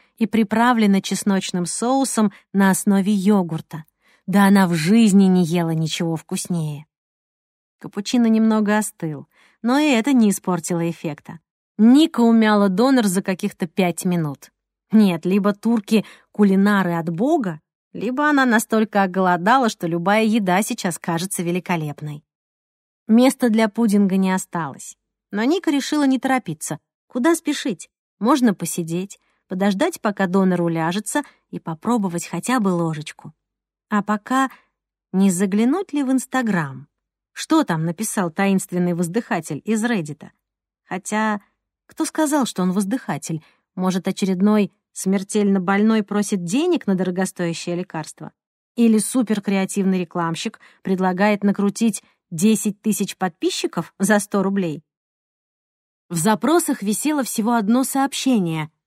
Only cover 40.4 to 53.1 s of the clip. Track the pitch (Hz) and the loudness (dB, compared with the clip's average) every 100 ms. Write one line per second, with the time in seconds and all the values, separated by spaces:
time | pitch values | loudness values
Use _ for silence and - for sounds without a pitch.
40.4 | _ _ _ _ - 185 - 214 220 208 | _ _ _ _ -12 -12 -6 -4 -2 -4
41.4 | _ _ _ _ _ - 320 - 302 294 | _ _ _ _ _ -8 -6 -2 0 0
42.4 | 240 - 180 185 196 254 - 147 - 160 | -2 -2 -2 0 -2 -4 -4 -8 -6 -8
43.4 | - _ _ - 185 185 190 190 196 185 | -10 _ _ -4 -2 -2 -4 -4 -2 0
44.4 | 202 214 196 _ _ - 185 196 196 214 | 2 2 0 _ _ -8 -2 -2 -2 -2
45.4 | 202 196 180 196 214 220 202 208 202 202 | 2 0 0 2 2 2 0 -4 -2 -4
46.4 | 170 233 359 311 - 185 185 180 185 - | -2 -2 0 -2 0 -2 -2 -4 -6 -4
47.4 | 175 165 - 175 180 165 151 - 151 _ | -6 -6 -6 -8 -8 -10 -12 -14 -18 _
48.4 | _ _ _ - 233 214 202 262 220 208 | _ _ _ 0 4 4 2 -2 -2 -2
49.4 | 202 196 190 - 190 185 175 180 165 165 | -2 -2 -2 -2 0 0 -2 -4 -4 -4
50.4 | 226 - - _ - 185 185 180 208 208 | -8 -12 -20 _ -4 -2 0 0 0 2
51.4 | 202 196 202 - 226 - _ _ - 160 | 0 0 0 0 -2 -2 _ _ -14 0
52.4 | 208 220 214 202 220 196 196 | 2 2 0 -4 -4 -2 -4